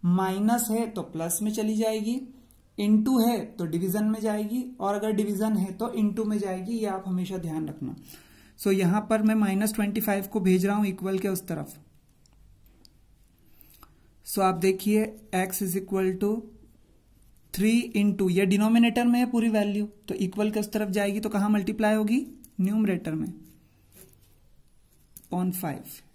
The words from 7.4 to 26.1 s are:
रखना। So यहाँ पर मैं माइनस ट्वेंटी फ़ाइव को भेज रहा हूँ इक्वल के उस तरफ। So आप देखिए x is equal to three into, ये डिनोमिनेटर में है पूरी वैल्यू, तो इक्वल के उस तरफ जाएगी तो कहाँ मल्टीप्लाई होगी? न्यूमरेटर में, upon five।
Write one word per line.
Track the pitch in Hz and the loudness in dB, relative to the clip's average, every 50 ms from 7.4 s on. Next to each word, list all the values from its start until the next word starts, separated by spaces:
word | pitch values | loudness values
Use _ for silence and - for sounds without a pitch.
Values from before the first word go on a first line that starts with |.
| 165 165 156 156 160 156 | -6 -4 -4 -4 -6 -6
रखना। | - - 147 131 - - - - - - - - - - - - - - | -8 -8 -10 -10 -10 -12 -16 -20 -20 -20 -20 -20 -20 -20 -20 -20 -18 -4
So | - 202 190 | 2 2 2
यहाँ | 190 190 170 185 214 214 - | 4 4 4 2 2 2 2
पर | 226 220 214 | 0 2 4
मैं | 214 220 | 4 4
माइनस | 220 214 196 190 190 214 214 214 | 4 2 2 2 2 0 0 0
ट्वेंटी | - 208 202 208 226 | 0 -2 0 0 -2
फ़ाइव | 220 - 190 202 202 | -2 0 -2 -2 -4
को | - - 220 | -4 -4 0
भेज | 180 185 185 185 185 | 4 4 4 4 4
रहा | 196 208 | 2 2
हूँ | 208 208 | 2 0
इक्वल | 196 185 190 175 190 190 185 | 0 -2 -4 -4 -2 -2 -2
के | 185 196 | -2 -2
उस | 190 - - - | -2 -4 -6 -8
तरफ। | 170 151 147 - - - - _ _ - _ _ _ _ _ _ _ _ - - - _ - - _ _ - - _ _ _ _ _ _ _ _ _ _ _ _ - - - - - - - _ - _ _ - _ _ _ | -8 -8 -8 -12 -14 -20 -20 _ _ -20 _ _ _ _ _ _ _ _ -20 -20 -20 _ -20 -20 _ _ -20 -20 _ _ _ _ _ _ _ _ _ _ _ _ -20 -20 -20 -20 -20 -20 -20 _ -20 _ _ -20 _ _ _
So | - - 208 196 | -8 -2 0 2
आप | 185 185 | 2 2
देखिए | 165 180 190 190 190 - 208 208 214 214 220 - - - - - | 2 2 2 2 2 0 2 2 2 2 0 -4 -14 -16 -4 -2
x | 185 185 185 185 - 202 | -2 -2 -2 -4 -6 -4
is | 185 170 | -4 -4
equal | 190 190 185 196 190 190 185 190 185 202 | -4 -4 -4 -2 -2 0 0 0 0 0
to | 202 214 233 226 - - - - - _ _ _ _ _ _ _ _ _ _ _ _ _ _ _ _ - | -2 -2 -2 -6 -12 -20 -20 -20 -20 _ _ _ _ _ _ _ _ _ _ _ _ _ _ _ _ -4
three | 196 196 220 226 233 247 - - | 0 2 4 4 4 2 0 0
into, | 208 202 208 190 - 196 185 | 2 2 2 2 2 2 2
ये | 175 185 196 | 4 4 4
डिनोमिनेटर | 185 185 202 214 214 226 233 233 233 226 240 240 | 4 4 4 4 4 6 6 6 6 4 2 2
में | 240 240 240 | 4 4 4
है | 247 247 | 2 2
पूरी | 247 233 220 233 | 2 2 2 2
वैल्यू, | 220 214 208 208 202 208 208 208 - - _ - | 2 2 2 2 0 -2 -4 -4 -8 -16 _ -8
तो | 185 | -4
इक्वल | - 202 185 190 208 208 214 | -2 -2 -2 0 0 -2 0
के | 214 220 | 0 -2
उस | 208 214 - | -4 -2 -2
तरफ | 214 214 196 | -4 -2 -2
जाएगी | 185 208 202 202 196 214 | 0 0 0 0 -2 -2
तो | 214 220 | -4 -2
कहाँ | - 202 202 208 | 0 0 2 2
मल्टीप्लाई | 214 208 196 180 214 208 220 208 214 | 2 2 2 -2 -2 0 2 2 2
होगी? | 220 214 208 226 262 - - - - - - _ - | 2 2 2 0 0 -2 -4 -14 -20 -20 -20 _ -2
न्यूमरेटर | 185 190 208 220 214 202 185 175 - 165 160 | -2 0 2 2 2 2 0 -2 -2 -4 -6
में, | 160 160 180 - - - - - _ _ _ _ _ _ _ _ - - - _ _ _ _ _ _ _ _ - - - _ _ _ _ _ _ _ _ _ _ - | -4 -6 -6 -8 -12 -18 -20 -20 _ _ _ _ _ _ _ _ -20 -20 -20 _ _ _ _ _ _ _ _ -20 -20 -20 _ _ _ _ _ _ _ _ _ _ -20
upon | - - - 175 185 185 180 | -12 -6 -4 -2 -2 -2 -2
five। | - - 160 - - - - - - - _ | -4 -6 -6 -6 -8 -12 -16 -20 -20 -20 _